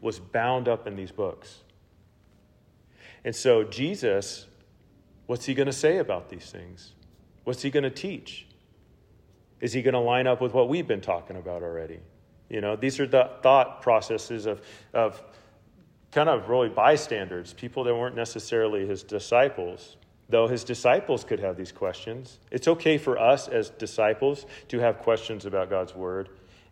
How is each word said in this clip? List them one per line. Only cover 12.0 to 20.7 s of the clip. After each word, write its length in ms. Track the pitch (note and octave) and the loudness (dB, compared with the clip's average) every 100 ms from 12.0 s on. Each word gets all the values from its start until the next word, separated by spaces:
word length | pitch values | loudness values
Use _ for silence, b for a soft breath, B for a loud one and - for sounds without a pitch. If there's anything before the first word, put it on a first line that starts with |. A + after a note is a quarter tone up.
| E2 _ _ _ - | -20 _ _ _ -10
You 100 | A2+ | -6
know, 160 | G#2 G#2+ | -4 -2
these 220 | C3+ C3 | -2 -2
are 80 | C3+ | 2
the 240 | C3+ B2+ - | 4 4 4
thought 380 | C3 C3+ B2 - | 6 6 6 0
processes 640 | - A2 - A2 - A#2 | 2 2 2 -4 -6 -6
of, 160 | G#2+ G2+ B B B | -4 -4 B B B
of 300 | A#2 A2 - - b b b _ _ _ _ _ | 0 0 -2 -16 b b b _ _ _ _ _
kind 180 | D3+ D#3+ | 2 4
of 200 | B2+ G2 | 2 2
really 200 | B2+ A#2 | 2 2
bystanders, 840 | G#2+ A#2+ D3+ - A2 F#2 F2+ F2 | 4 6 6 2 -4 -4 -8 -10
people 320 | - A#2+ - | -12 -10 -4
that 100 | B2 | -2
weren't 220 | A#2 B2 A2+ | 0 -2 -4
necessarily 680 | A#2 A2 - A#2 A2 G#2+ | -6 -8 -2 2 2 0
his 200 | G2 G2 | -2 -6
disciples, 920 | - G#2 - A#2+ C#3 C#3 F2 F2+ - - _ _ - | -6 -8 -4 0 0 0 -10 -10 -18 -20 _ _ 0
though 200 | A#2 A2+ | 2 2
his 160 | B2 | 0
disciples 580 | - | -6